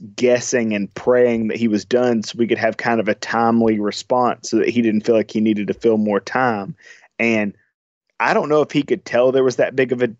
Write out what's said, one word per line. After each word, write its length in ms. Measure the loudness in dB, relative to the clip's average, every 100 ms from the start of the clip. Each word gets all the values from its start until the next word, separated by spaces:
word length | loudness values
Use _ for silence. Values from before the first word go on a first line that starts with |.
| -16 -2
guessing 580 | 2 2 0 -2 0
and 180 | -2 -6 -4
praying 520 | 0 4 4 2 -2
that 80 | -2
he 100 | 0
was 160 | 0 0
done 380 | 0 2 0
so 120 | -2 -2
we 100 | -2
could 100 | 0
have 200 | -2 -2
kind 220 | -2 -2
of 80 | -2
a 60 | -4
timely 640 | -4 0 2 2 2 2
response 680 | -2 -6 -4 0 0 -4 -4
so 80 | 0
that 120 | 0
he 120 | 0
didn't 200 | 0 0
feel 140 | 2 0
like 140 | 0
he 100 | 0
needed 260 | 0 0 -2
to 60 |
fill 240 | -2 0 2
more 220 | 0 -2
time. 560 | -2 -2 0 -2 -6 -14 -20 -20 _ -4
And 340 | 0 0 -2 -6 _ _ _ _ _ -4
I 140 | 0
don't 160 | 0 2
know 120 | 2
if 100 | 2
he 100 | 0
could 220 | -2 -4 -2
tell 260 | 0 2
there 120 | 2
was 140 | 2 0
that 180 | 0 0
big 160 | -2
of 100 | 0
a, 80 | -2 -4